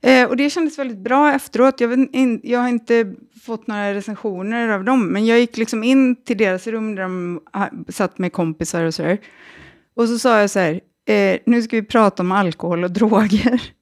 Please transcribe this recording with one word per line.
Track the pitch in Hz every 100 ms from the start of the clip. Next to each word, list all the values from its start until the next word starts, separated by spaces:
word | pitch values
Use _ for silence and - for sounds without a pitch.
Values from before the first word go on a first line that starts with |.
Eh, | 247 262 247
och | 254
det | 285
kändes | 320 320 302
väldigt | 269 214
bra | 196 262 294
efteråt. | 277 - 220 262 262
Jag | 240
vet | 254 262
in-, | 262 262 226
jag | - 247
har | 247
inte | 240 226 233 226 185 _ _
fått | - 226 220
några | 208 202
recensioner | 202 202 208 220 185 196 233 233
av | 202
dem, | 190 262 190
men | 185 220
jag | 233
gick | 240 226
liksom | 226 226
in | 226 269 262 240
till | - 214
deras | 208 185 208
rum | 220 220
där | 202
de | 185 185 175 170 _
ha-, | 175 185 - -
satt | - 190 -
med | 185
kompisar | - 165 156 160 175
och | 165
sådär. | 160 165 202 - _ - - - _ _ -
Och | 233
så | 233
sa | 254 220
jag | 208
så | 202
här, | 175 170 _ _ -
eh, | 214 196 185 -
"Nu | 240
ska | 226 226
vi | 214
prata | 240 214 -
om | 180
alkohol | 190 185 160 170 170
och | 180
<laughs> |
droger." | 185 220 214 214 202 240 240 - _